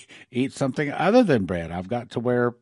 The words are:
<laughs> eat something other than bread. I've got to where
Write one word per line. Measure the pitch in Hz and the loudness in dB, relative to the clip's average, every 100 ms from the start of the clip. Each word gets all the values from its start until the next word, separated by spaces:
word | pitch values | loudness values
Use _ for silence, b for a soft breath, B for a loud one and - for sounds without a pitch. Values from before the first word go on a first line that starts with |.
| - | -18
<laughs> | - - | -20 -8
eat | 120 131 | -4 -4
something | - 135 123 147 | -2 -4 -2 -4
other | - 165 240 | -2 4 4
than | 226 127 | 6 4
bread. | 92 87 82 | 2 -4 -4
I've | 87 92 | -8 -6
got | 120 117 | -6 -6
to | - | -4
where | 120 123 120 117 | 0 0 0 -2